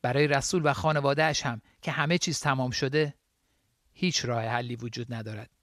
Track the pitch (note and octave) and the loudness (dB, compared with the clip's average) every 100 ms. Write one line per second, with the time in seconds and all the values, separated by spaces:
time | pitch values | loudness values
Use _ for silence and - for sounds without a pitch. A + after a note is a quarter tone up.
0 | B2 C3+ D3 C#3+ - F#3 D3 C3+ D#3 D3 | 2 2 4 2 2 2 2 2 2 2
1 | C#3 C#3+ D#3 D3 C#3 A#2 _ _ - D3+ | 2 2 2 2 -4 -6 _ _ -6 -2
2 | D#3 F3 - C#3+ D3 C3+ B2+ A#2 C#3 D3 | 0 2 0 -2 0 0 0 -2 0 0
3 | D3+ - _ _ _ _ _ _ _ - | 0 -4 _ _ _ _ _ _ _ -2
4 | F#3 - A#2+ A#2+ A2+ A#2+ B2 A#2 A#2 A#2+ | 0 0 0 -2 0 -2 -4 -8 -8 -8
5 | A#2+ A2+ A2 G#2+ A#2 _ | -8 -8 -8 -10 -14 _